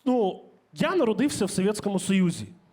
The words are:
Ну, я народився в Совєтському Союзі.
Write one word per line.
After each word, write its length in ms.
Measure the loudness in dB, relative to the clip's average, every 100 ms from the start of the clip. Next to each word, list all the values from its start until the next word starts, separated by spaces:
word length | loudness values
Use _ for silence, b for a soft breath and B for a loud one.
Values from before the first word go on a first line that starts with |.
Ну, 400 | -2 0 0 -4 -16 _ _
я 240 | -2 0 2
народився 480 | 2 2 0 0
в 60 | -2
Совєтському 480 | 0 0 0 -2 -4
Союзі. 480 | 0 2 2 0 -10 -16 _